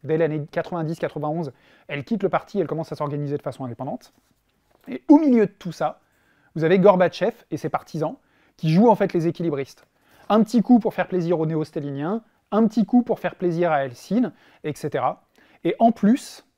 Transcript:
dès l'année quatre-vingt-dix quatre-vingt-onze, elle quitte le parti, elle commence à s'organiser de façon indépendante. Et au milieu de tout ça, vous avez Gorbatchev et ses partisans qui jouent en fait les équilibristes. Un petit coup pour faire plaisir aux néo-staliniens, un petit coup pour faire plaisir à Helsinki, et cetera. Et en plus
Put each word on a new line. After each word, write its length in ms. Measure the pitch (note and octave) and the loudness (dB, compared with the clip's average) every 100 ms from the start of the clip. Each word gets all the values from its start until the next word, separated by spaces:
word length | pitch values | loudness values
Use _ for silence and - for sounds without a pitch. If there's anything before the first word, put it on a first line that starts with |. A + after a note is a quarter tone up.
dès 140 | C3+ D#3 | -4 -2
l'année 280 | D#3+ D#3 D3 | 0 -2 -6
quatre-vingt-dix 540 | - D#3+ F3 D#3 E3 | -8 -6 -6 -6 -6
quatre-vingt-onze, 540 | D3+ D#3 D3+ D#3+ D3+ - _ _ _ | -6 -6 -6 -6 -8 -12 _ _ _
elle 160 | C#3+ | -12
quitte 200 | - A3+ | -6 -4
le 60 | F#3 | -2
parti, 300 | D#3 - G3+ | -2 -4 -6
elle 80 | D#3 | -4
commence 240 | D#3 D#3+ | -6 -8
à 40 | D3+ | -8
s'organiser 420 | D3 D3 C#3+ C#3+ | -6 -6 -6 -6
de 40 | |
façon 240 | - B2+ C3 | -8 -10 -12
indépendante. 480 | A#2 C3 A#3 - _ _ _ _ _ _ _ - | -10 -12 -12 -16 _ _ _ _ _ _ _ -14
Et 160 | B3+ - | -14 4
au 100 | D#4 | 6
milieu 280 | D#4 A#3+ G3+ | 6 2 2
de 60 | |
tout 200 | _ F3+ | _ -14
ça, 280 | D#3 D#3+ - _ _ _ _ _ E3 | -6 -6 -6 _ _ _ _ _ -4
vous 80 | |
avez 160 | D#3+ F#3+ | 2 6
Gorbatchev 540 | F#3+ F#3 F3+ - G3 - _ | 6 6 2 0 -6 -6 _
et 80 | E3 | -10
ses 120 | D#3 | -6
partisans 460 | C#3 - D#3+ D#3 C4 _ _ _ _ | -8 -8 -8 -8 -8 _ _ _ _
qui 120 | D#3+ | 0
jouent 180 | D#3+ A#3 | 4 4
en 60 | G3+ | 4
fait 180 | G3 | 0
les 140 | F3+ E3 | -2 -4
équilibristes. 600 | D#3+ E3+ C#3+ C3+ - _ _ _ _ _ | -4 -6 -6 -8 -14 _ _ _ _ _
Un 140 | G#3+ | 0
petit 180 | A3 B3 | 2 0
coup 180 | - B3 | 4 4
pour 140 | G3+ | 4
faire 140 | - F3+ | -4 -4
plaisir 320 | F3+ E3 E3+ | -2 -2 0
aux 60 | D#3+ | 0
néo-staliniens, 800 | D#3+ D#3 - C#3+ C#3 D3+ A3+ _ _ _ | -2 -6 -8 -8 -8 -6 -6 _ _ _
un 160 | G3+ A3+ | 0 0
petit 180 | - G3+ | 0 2
coup 180 | B3 | 2
pour 160 | A#3+ G#3+ | 2 -4
faire 160 | F3 - | -4 -4
plaisir 360 | F3+ E3 F3 | -4 0 0
à 140 | D3+ C#3 | 0 -2
Helsinki, 420 | A#2+ - G#3 A3 - _ _ | -8 -4 -2 -2 -6 _ _
et 120 | D3+ C#3+ | -10 -8
cetera. 480 | D3+ C#3+ B2+ F3 _ _ _ _ | -6 -4 -4 -6 _ _ _ _
Et 120 | - - | -4 2
en 120 | A#3 | 2
plus 540 | A3+ G3+ C4 - - _ | 4 2 2 -2 -20 _